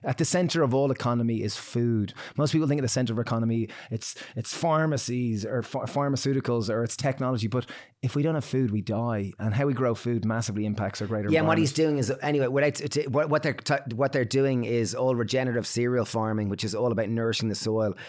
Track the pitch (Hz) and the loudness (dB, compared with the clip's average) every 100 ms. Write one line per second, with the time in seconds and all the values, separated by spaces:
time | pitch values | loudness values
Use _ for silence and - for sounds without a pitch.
0 | - 127 165 180 180 170 139 135 139 131 | -6 -2 0 2 2 2 2 4 2 0
1 | 123 120 117 110 104 - - 120 120 113 | 0 0 0 0 -2 -4 -4 0 2 2
2 | 101 - - - 147 156 156 147 127 131 | 0 -6 -8 -2 2 2 2 0 0 0
3 | 123 113 113 113 113 113 110 - - 113 | 0 -2 0 0 0 0 -2 -8 -8 -8
4 | - - - - - - 165 156 160 139 | -6 -10 -10 -8 -6 -2 2 2 2 0
5 | - 123 120 110 107 127 110 139 - 143 | -2 -2 0 -2 -2 -4 -2 -6 -4 -2
6 | 143 135 147 135 131 120 104 113 117 - | 0 0 0 0 0 0 0 0 -2 -2
7 | 139 131 131 123 107 127 - - - _ | -2 -2 -2 0 0 -2 -4 -12 -18 _
8 | 127 143 151 160 - 131 123 107 95 107 | -4 0 0 0 0 0 2 0 -2 -2
9 | 120 107 98 - 110 104 143 131 127 113 | -2 -2 -4 -4 -2 0 0 2 0 0
10 | 120 117 107 113 113 104 107 104 98 - | 0 0 0 0 -2 -2 -2 -2 -4 -4
11 | 131 110 104 160 156 165 151 151 156 147 | -4 -2 2 2 4 4 2 4 2 2
12 | 113 131 147 147 127 139 147 139 143 143 | 0 -2 0 2 2 4 2 0 -2 -2
13 | 143 131 151 151 151 127 - 143 123 113 | 0 0 2 2 0 -4 0 -2 0 0
14 | 135 135 117 135 135 127 113 120 110 120 | 0 2 2 4 4 2 2 0 0 0
15 | 127 123 113 127 127 120 101 120 120 123 | 0 2 2 0 2 0 -2 0 2 2
16 | 104 113 110 107 104 101 107 104 120 110 | 0 0 0 0 -2 -2 -2 0 0 0
17 | 107 113 113 110 113 98 110 110 107 90 | 0 0 0 0 -2 -2 0 0 0 -2